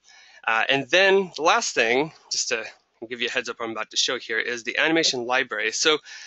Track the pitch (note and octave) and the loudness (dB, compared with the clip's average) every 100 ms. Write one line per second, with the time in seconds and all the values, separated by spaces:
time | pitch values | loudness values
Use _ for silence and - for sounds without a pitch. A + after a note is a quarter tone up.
0 | _ - - - - A2+ - C#3 B2+ F3 | _ -20 -20 -10 -2 0 2 0 2 4
1 | G3 G3 F#3 - D#3 A3 A3+ - A2+ B2 | 6 4 2 0 2 2 2 0 2 2
2 | D#3 - - - - A#2 A2 - _ - | 0 -6 -8 -4 -2 -4 -6 -14 _ -18
3 | A2+ B2 A#2+ B2+ A#2+ A2+ A#2 A2 G#2+ - | -12 -6 -4 -4 -6 -6 -8 -8 -6 -4
4 | - B2+ - A2+ A2+ A#2+ A2+ - D3 E3 | -2 -2 -4 -4 -2 -4 -4 0 2 2
5 | D#3+ B2+ A#2+ B2+ C3 G#2+ A2 - D#3+ D#3 | 2 0 0 0 0 -2 -4 0 2 2
6 | - - | -2 -18